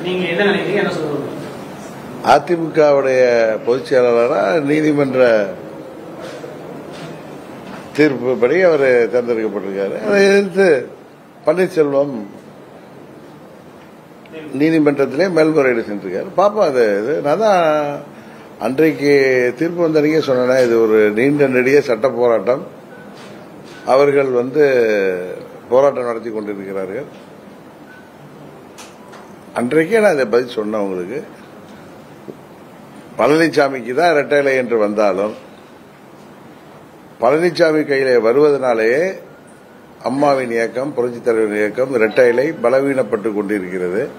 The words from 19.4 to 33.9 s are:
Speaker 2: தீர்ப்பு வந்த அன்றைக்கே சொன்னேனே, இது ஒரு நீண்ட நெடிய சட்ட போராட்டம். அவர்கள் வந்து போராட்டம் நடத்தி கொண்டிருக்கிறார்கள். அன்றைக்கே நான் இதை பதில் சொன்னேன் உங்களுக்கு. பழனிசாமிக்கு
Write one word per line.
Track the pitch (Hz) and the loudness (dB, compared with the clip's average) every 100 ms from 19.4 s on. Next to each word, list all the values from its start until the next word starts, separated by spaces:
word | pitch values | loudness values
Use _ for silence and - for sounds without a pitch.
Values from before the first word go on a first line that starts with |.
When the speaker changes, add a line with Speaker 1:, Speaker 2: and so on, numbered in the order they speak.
| 123 120 | 0 -2
Speaker 2:
தீர்ப்பு | 165 170 | -4 -2
வந்த | 165 156 | 0 2
அன்றைக்கே | 151 156 143 | 2 2 0
சொன்னேனே, | 127 123 131 | 0 2 2
இது | 123 117 | 4 4
ஒரு | 113 110 107 104 | 4 4 4 2
நீண்ட | 131 147 139 | 0 2 2
நெடிய | 127 123 139 | 2 4 2
சட்ட | 127 113 131 | 2 0 0
போராட்டம். | 117 120 113 98 135 180 - - - - - - - - - - - - | 0 2 2 0 -4 -4 -18 -20 -20 -20 -20 -20 -20 -20 -20 -20 -16 0
அவர்கள் | 131 143 139 135 123 | 2 4 2 0 0
வந்து | 123 147 147 127 113 107 95 92 90 90 - - - | -2 2 2 4 2 2 0 -2 -6 -12 -14 -18 -2
போராட்டம் | 123 139 127 120 | 2 2 0 -6
நடத்தி | 113 113 | -6 -8
கொண்டிருக்கிறார்கள். | 107 104 101 98 98 95 104 143 - - - - - - - - - - - - - - - - - - - - - - - - - | -8 -8 -10 -8 -8 -8 -8 -12 -18 -20 -20 -20 -20 -20 -20 -20 -20 -20 -20 -20 -20 -20 -20 -20 -20 -20 -20 -20 -20 -20 -20 -12 -6
அன்றைக்கே | 120 151 165 226 | 0 0 2 2
நான் | 208 | 2
இதை | 156 123 | 2 2
பதில் | 117 123 - | 0 0 -6
சொன்னேன் | 104 107 | -4 -4
உங்களுக்கு. | 98 92 90 127 - - - - - - - - - - - - - - - - - - - - | -4 -6 -8 -10 -12 -20 -20 -20 -20 -20 -20 -20 -20 -20 -20 -20 -20 -20 -20 -20 -20 -20 -20 0
பழனிசாமிக்கு | 113 151 165 151 139 135 113 | 2 4 2 2 0 -2 -6